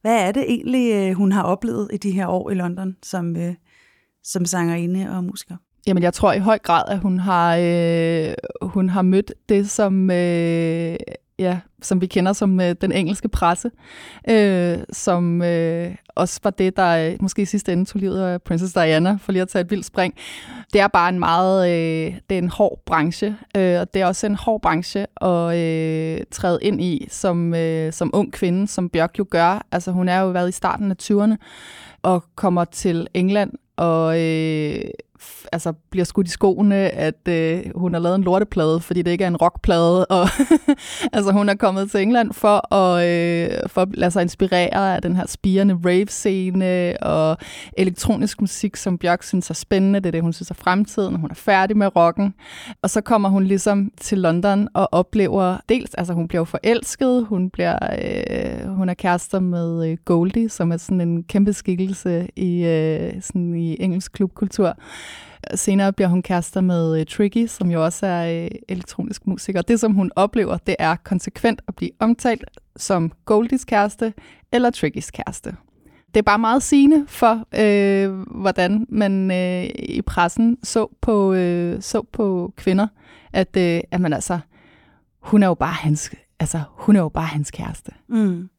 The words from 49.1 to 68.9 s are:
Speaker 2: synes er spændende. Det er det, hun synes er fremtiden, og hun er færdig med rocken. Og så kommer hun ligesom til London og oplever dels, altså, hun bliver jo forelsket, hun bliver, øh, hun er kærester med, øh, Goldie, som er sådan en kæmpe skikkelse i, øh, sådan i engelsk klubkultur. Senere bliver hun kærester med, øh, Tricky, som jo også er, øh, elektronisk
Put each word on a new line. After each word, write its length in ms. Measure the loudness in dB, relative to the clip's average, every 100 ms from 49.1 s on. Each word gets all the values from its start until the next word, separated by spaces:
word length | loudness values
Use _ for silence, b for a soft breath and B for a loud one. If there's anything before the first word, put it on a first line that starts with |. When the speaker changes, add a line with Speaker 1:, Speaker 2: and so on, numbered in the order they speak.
| 0
Speaker 2:
synes 280 | 0 -4 -4
er 40 |
spændende. 460 | -8 -2 2 2 2
Det 60 | 0
er 40 |
det, 120 | -2
hun 100 | -2
synes 180 | -4 -8
er 40 |
fremtiden, 600 | -4 0 0 0 -2 -2
og 60 | -2
hun 100 | -6
er 40 |
færdig 420 | -6 2 2 4 2
med 200 | 2 4
rocken. 380 | 4 4 -2 -4 B B B -6
Og 80 | -2
så 100 | -2
kommer 280 | 2 2 4
hun 160 | 2
ligesom 460 | 2 2 2 0 0 -6
til 180 | -4 0
London 500 | 2 2 2 2 0
og 140 | 0 0
oplever 640 | 2 0 0 2 2 0 -2 0
dels, 260 | -2 -2
altså, 180 | -6 -4
hun 160 | -2 -2
bliver 120 | -2
jo 40 |
forelsket, 840 | -2 -2 0 0 -2 -2 2 2 0
hun 240 | -2 -2
bliver, 280 | -2 -2 0 -2 -4
øh, 640 | -4 -6 -4 -4 -6 -6 -6
hun 200 | -2 -2
er 60 |
kærester 460 | -2 0 -2 -2 -2
med, 500 | 0 -2 -2 -2 -2
øh, 60 | -4
Goldie, 440 | 0 2 2 0 -2
som 240 | -2 -2
er 40 | -2
sådan 240 | -2 -2
en 220 | 0 -2
kæmpe 300 | -2 2 2
skikkelse 760 | 0 -2 -2 -2 -4 -2 -2 -4 -4
i, 280 | -2 0
øh, 580 | 2 2 0 -2 -4 -8
sådan 320 | -6 -4 -2
i 220 | -2 -4 -2
engelsk 320 | -2 -2 -6
klubkultur. 640 | -4 -4 -2 -6 0 -2 -2 B B B B B B -10
Senere 380 | -6 0 2 2
bliver 160 | 2 2
hun 140 | 2
kærester 380 | 0 -2 -2 -2
med, 400 | 0 2 2 0
øh, 60 | -2
Tricky, 400 | 0 0 2 -2
som 240 | -2 -2
jo 140 | 0
også 220 | 0 0 -2
er, 380 | -2 -2 -4
øh, 60 | -6 -10 -10
elektronisk 580 | -10 -10